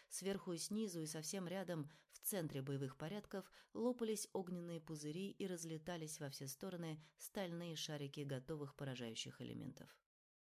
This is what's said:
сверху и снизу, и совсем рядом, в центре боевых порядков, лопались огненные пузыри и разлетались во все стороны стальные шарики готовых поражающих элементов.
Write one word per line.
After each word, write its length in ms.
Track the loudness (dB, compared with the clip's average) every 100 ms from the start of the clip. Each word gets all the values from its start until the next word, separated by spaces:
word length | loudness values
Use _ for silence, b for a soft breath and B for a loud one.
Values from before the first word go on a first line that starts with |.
| B
сверху 460 | 0 2 2 2
и 40 | 0
снизу, 440 | 2 2 2 2
и 40 | 0
совсем 400 | 0 0 0 2
рядом, 440 | 2 2 2 0 B -20
в 80 | -4
центре 420 | 2 4 4 2
боевых 340 | 2 2 2 0
порядков, 540 | -4 -4 -2 -4 -4 B B
лопались 540 | 4 4 6 4 2 2
огненные 480 | 0 0 0 -2 -4
пузыри 500 | -4 -2 -2 0 0
и 160 | 0 0
разлетались 760 | 0 -2 -2 -2 -2 -2 -2
во 100 | -2
все 180 | -2 -4
стороны 560 | -4 -2 0 -2 -2 B -14
стальные 580 | -4 0 0 0 -2 -2
шарики 440 | 0 0 0 -2
готовых 540 | 0 0 0 -2 -2
поражающих 680 | -2 -2 0 -2 -2 -4 -4
элементов. 520 | -4 -4 -4 -6 -12 -18 _ _ _ _